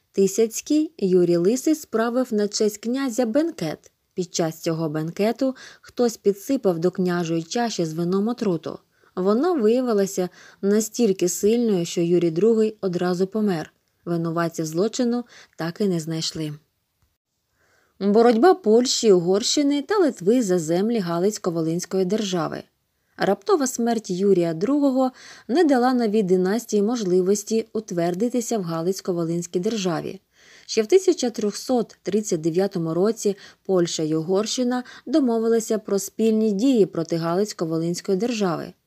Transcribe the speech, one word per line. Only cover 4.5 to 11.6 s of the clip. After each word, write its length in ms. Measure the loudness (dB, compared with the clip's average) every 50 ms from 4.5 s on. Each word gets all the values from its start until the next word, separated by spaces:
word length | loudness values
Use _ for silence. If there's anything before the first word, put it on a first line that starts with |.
| -4 -6
цього 280 | -4 -4 -4 -2 -4 -4
бенкету 680 | -4 -4 -6 -6 -4 -2 -2 -2 0 0 -2 -4 -4 -6 -14 -20 -20 -20
хтось 360 | -20 -12 -4 -2 -2 -2 -2
підсипав 600 | 0 0 0 0 -2 -2 -4 -2 0 0 0 0 2
до 120 | 0 -2
княжої 520 | 0 0 0 0 0 0 -2 -2 -2 -4 -4
чаші 420 | -4 -4 -2 -2 -2 -2 -4 -4
з 80 | -4 -2
вином 340 | -4 -2 0 0 0 0
отруту. 520 | -2 -2 -2 -2 -2 -2 -2 -4 -10 -14 -14 _ _ _ _ _ _ -6
Вона 380 | -2 0 2 2 2 2 2 0
виявилася 760 | 2 4 4 4 2 2 0 0 0 0 0 -2 -4 -4 -4 -6 -14 -20 -20 -12 -4
настільки 680 | 0 2 2 2 0 -2 -2 0 2 2 2 2 0 -2
сильною, 560 | 0 0 2 2 2 2